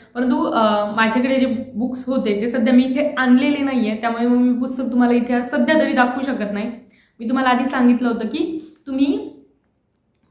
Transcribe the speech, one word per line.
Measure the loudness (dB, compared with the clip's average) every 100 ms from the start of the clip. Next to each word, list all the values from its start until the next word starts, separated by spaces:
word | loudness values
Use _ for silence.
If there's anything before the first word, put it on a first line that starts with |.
| -14
परंतु, | -6 -2 0
अ, | 0 0 0 0 -2 -2
माझ्याकडे | 0 2 2
जे | 2 0 -2 -6
बुक्स | -6 -6 -6 -4
होते | -2 -2 -2
ते | -2
सध्या | 0 4
मी | 4
इथे | 4 0 -2 0
आणलेले | 4 4 4 0
नाहीये, | 0 0 0 -2
त्यामुळे | -4 -2 0
मग | 2
मी | 2 0
पुस्तक | -2 -4
तुम्हाला | -2 2 2
इथे | 2 0 -2
सध्या | -2 -2 2 2
तरी | 2
दाखवू | 2 0 0
शकत | -4 -4 -4
नाही. | -6 -6 -10 -20 _ _ _
मी | -4
तुम्हाला | 0 2
आधी | 2 0
सांगितलं | 2 4 4 2
होतं | -2 -4
की | -4 -4 -6 -12 _ -8
तुम्ही | 0 0 0 -6 -16 _ _ _ _ _ _ _ _ _